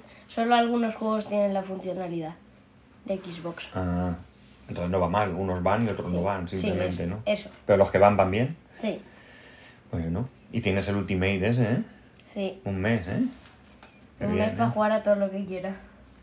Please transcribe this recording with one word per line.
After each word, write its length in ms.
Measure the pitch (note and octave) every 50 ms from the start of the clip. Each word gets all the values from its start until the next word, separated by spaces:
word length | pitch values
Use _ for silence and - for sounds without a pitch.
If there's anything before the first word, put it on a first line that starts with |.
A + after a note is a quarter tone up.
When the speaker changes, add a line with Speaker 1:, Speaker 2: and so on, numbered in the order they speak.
| - - - - -
Speaker 1:
solo 280 | - - A3+ A3+ A#3 A#3+
algunos 400 | A#3 A#3 A#3 A#3+ A#3+ A3+ A3 A3
juegos 320 | - A3 G#3+ A3 A3 G3+ G3+
tienen 260 | G#3 G#3 G3+ G3+ G3
la 80 | G3
funcionalidad 720 | F#3 F#3+ F#3+ F#3 F#3 F#3 E3+ F#3 F#3 E3+ E3+ E3+ D#3+ D#3 E3+ - - - - - - - - - - - - - -
de 140 | - F#3+ F#3
Xbox. 500 | - F3+ E3+ E3+ E3 E3+ E3+ - - -
Speaker 2:
Ah, 420 | - F#2+ F#2 F2+ F2 F2 F2+ F2+ E2+ - - - - - - - - - - -
entonces 220 | - - F2 F2
no 80 | F#2+ F#2+
va 100 | F2 E2
mal. 220 | F2 G#2 G#2+ F#2+
Unos 320 | E2+ F2 G2 F#2 F2+ F2+
van 240 | F2 F#2 G2+ A2+ A#2
y 40 | G#2+
otros 200 | G2 F2+ E2+ F2
Speaker 1:
Sí, 60 | F2+
Speaker 2:
no 60 | F2 F2
van, 240 | G2 G2+ F#2 F2 E2+
Speaker 1:
sí, 100 | F#2+ F#2
Speaker 2:
simplemente, 460 | - G2+ F#2 F2+ F2+ F2+ F#2 F2+ F2
Speaker 1:
eso, 60 | F2 F#2+
Speaker 2:
¿no? 80 | A2 -
Speaker 1:
eso. 260 | G#3 G#3 - - - - - -
Speaker 2:
Pero 100 | - G#2
los 160 | F#2+ G2 -
que 60 | - F#2+
van, 180 | G2+ G#2 G#2
van 160 | G2 F#2+ F#2+
bien. 240 | F#2+ A2 B2+ C#3+ E3 - - - - -
Speaker 1:
Sí. 200 | - G#3+ E3+ - - - - - - - - - - - - - - - - - - -
Speaker 2:
Bueno, 360 | - E2+ D#2+ E2 E2+ G2+ B2+ C3 - - - -
¿y 100 | - A#2
tienes 280 | - G2+ F#2+ G2 F2+ G2+
el 80 | G2
Ultimate 520 | G2+ F#2 G2 G2 F2+ F#2 F#2+ G2+ F#2 F#2 A2
ese, 140 | A#2+ B2+
eh? 160 | A#2+ G#2 B2 F#3 A3+ - - - - - - - - -
Speaker 1:
Sí. 280 | - G#3 G3 F#3 - - -
Speaker 2:
Un 160 | - G2 F#2+
mes, 260 | F#2 A3 - A2 E2+
¿eh? 160 | - - G3 C4 A#3+ - - - - - - - - - - - - - - - - - -
Qué 80 | G3
Speaker 1:
Un 80 | G#3 G#3+
Speaker 2:
bien, 120 | G#3 G#3+
Speaker 1:
mes 100 | A3 -
para 140 | - A#3 A#3
Speaker 2:
¿eh? 20 |
Speaker 1:
jugar 180 | - G#3+ G#3+ G#3+
a 120 | A3 G#3+ G#3
todo 100 | G#3 G#3
lo 160 | G3+ G3 F#3+
que 140 | F#3+ G3 G3
quiera. 320 | F3 F#3 F3+ F3+ F#3 G3 - - - - - - - - -